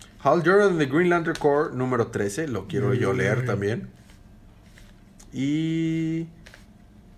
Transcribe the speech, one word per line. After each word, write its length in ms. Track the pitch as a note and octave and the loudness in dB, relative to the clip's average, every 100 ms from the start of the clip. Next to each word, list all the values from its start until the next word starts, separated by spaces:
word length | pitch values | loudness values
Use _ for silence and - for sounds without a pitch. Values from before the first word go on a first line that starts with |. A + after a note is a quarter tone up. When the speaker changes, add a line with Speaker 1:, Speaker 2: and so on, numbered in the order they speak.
| - - | -20 -2
Speaker 1:
Hal 200 | C3+ E3 | 2 2
Jordan, 360 | D#3+ G3 G3+ E3+ | 4 4 4 2
The 80 | D3 | 2
Green 240 | D3 F3+ | 2 2
Lantern 260 | E3+ E3 D#3 | 2 0 0
Corps 360 | D3 C#3+ - | 2 2 0
número 320 | B2+ B2+ B2 A2+ | -2 -2 0 0
trece, 420 | - G2+ D#3 D#3+ | -2 -4 -4 -4
lo 180 | G#2+ - | -6 -4
quiero 280 | - - | -2 0
yo 180 | G2+ G2 | 0 0
leer 300 | F#2+ G2 G#2+ | 0 0 0
Speaker 2:
Mm. 40 | - | 0
Speaker 1:
también. 440 | G2 G2+ C#3+ F#3+ - - - - - - - - - - - - - - | -2 -2 -2 -8 -18 -20 -20 -20 -20 -20 -20 -20 -20 -20 -20 -20 -20 -14
Y, 960 | B2+ C3+ D3+ D#3+ D#3+ D#3+ E3 D#3+ E3 E3 - - - - - - - - | -6 -4 -2 -2 -2 -2 -2 -2 -4 -6 -14 -20 -20 -20 -20 -20 -20 -20